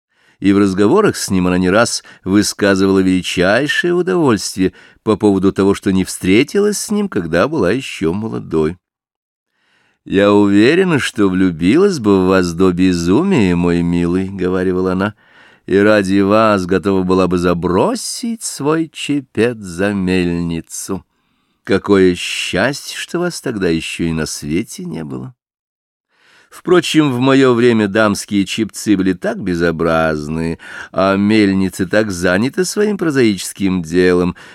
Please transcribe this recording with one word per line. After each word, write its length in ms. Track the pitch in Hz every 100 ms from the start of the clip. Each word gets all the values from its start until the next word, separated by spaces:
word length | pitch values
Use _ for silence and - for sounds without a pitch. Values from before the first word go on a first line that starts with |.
| _ _ _ -
и 120 | 98
в 60 | 98
разговорах 580 | 101 95 104 190 208 -
с 140 | -
ним 180 | 95 90
она 100 | 90
не 120 | 92
раз 340 | 98 117 - - -
высказывала 760 | 92 101 98 - 101 98 98 98
величайшее 960 | 92 92 87 - 87 113 143 - 175
удовольствие 800 | 175 180 180 147 104 - - 92 - - _
по 120 | - 101
поводу 380 | 107 98 95
того, 220 | 95 98 98
что 160 | 107
не 120 | 95
встретилась 760 | 92 - 175 190 - 202 208 202
с 120 | -
ним, 160 | 208 202
когда 400 | - 82 82 120
была 240 | 156 90
ещё 420 | 120 131 - 80
молодой. 640 | 95 110 120 98 78 78 90 _ _ _ _ _ _ _ _ _ _ _ _ -
«Я 280 | 90 101
уверена, 640 | 104 104 101 117 170 190 147
что 320 | - - 98
влюбилась 680 | 92 95 80 87 139 202 165
бы 240 | 107 98
в 40 | 92
вас 260 | 95 90
до 180 | 82 92
безумия, 840 | 87 92 87 85 104 190 180 95 87
мой 260 | 87 87
милый», — 480 | 85 87 87 90 95
говорила 640 | 98 90 92 92 90 92
она, 200 | 92 101 - _ _ - _ -
«и 100 | 98
ради 440 | 104 107 95 98
вас 440 | 98 104 113 101 90
готова 380 | 95 87 95
была 240 | 92 92 92
бы 100 | 90
забросить 1080 | 87 87 87 90 160 247 - - 233 226
свой 460 | - - 139 160 160
чепец 640 | - - 143 131 - 117 117
за 360 | 98 85 101
мельницу. 1120 | 101 92 92 87 87 85 82 - - - 95 - _ _ _ _ _ -
Какое 480 | 98 - 98 92
счастье, 840 | 90 - - - 87 117 143 - -
что 220 | - 175
вас 240 | 175 165
тогда 280 | - 110 90
ещё 340 | 82 - -
и 100 | 82
на 140 | 80 78
свете 580 | - 73 82 120 - 180
не 180 | 165
было». 300 | 151 127 127 123 _ _ _ _ _ _ _ _ _ _ _
Впрочем, 600 | - - 175 - 156 151
в 80 | 123
моё 340 | 131 135 131
время 340 | 120 123 113 104
дамские 580 | 104 107 95 - 104 95
чепцы 500 | - 107 - - 98
были 180 | 95
так 280 | 90 196 226
безобразны, 1200 | 101 85 85 80 82 82 80 78 73 80 82 85 - - -
а 260 | - 95 98
мельницы 720 | 101 110 101 95 95 - 90
так 240 | 104 110
заняты 520 | 87 90 90 123 - 180
своим 320 | - 208 202
прозаическим 840 | 165 139 117 95 - - 98 92
делом, 540 | 80 87 90 90 90 85 -